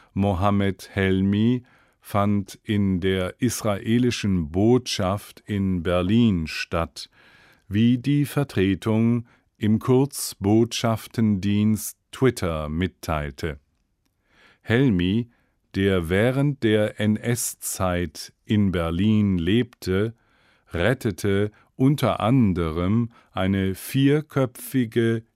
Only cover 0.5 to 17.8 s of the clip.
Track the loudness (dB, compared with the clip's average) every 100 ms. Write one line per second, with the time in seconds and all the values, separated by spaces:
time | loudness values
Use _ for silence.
0.5 | 2 0 -4 -6 -2 2 2 2 2 2
1.5 | 0 -4 _ _ _ -4 0 0 0 -4
2.5 | -10 -4 0 0 0 0 0 -2 -2 -4
3.5 | -2 -4 -4 0 2 2 0 0 0 0
4.5 | 2 4 4 2 -4 -2 -4 -8 -18 -6
5.5 | -2 -2 -2 0 0 2 4 4 2 -2
6.5 | -8 -6 -4 -4 -8 -20 _ _ _ _
7.5 | _ -4 2 2 2 0 0 0 -2 -2
8.5 | 0 0 0 0 2 2 0 -4 _ _
9.5 | -4 0 0 2 2 2 -4 -12 -4 2
10.5 | 2 2 -2 -2 -4 -6 -2 0 0 0
11.5 | 0 2 0 -4 -14 _ -2 0 0 -4
12.5 | -4 -4 -2 -4 -4 -6 -4 -6 -8 -10
13.5 | -10 _ _ _ _ _ _ _ _ _
14.5 | _ -2 2 2 2 2 0 -2 _ _
15.5 | _ _ -2 0 0 0 0 2 0 -2
16.5 | 0 2 2 0 0 0 0 -2 -4 -6
17.5 | -8 -10 -4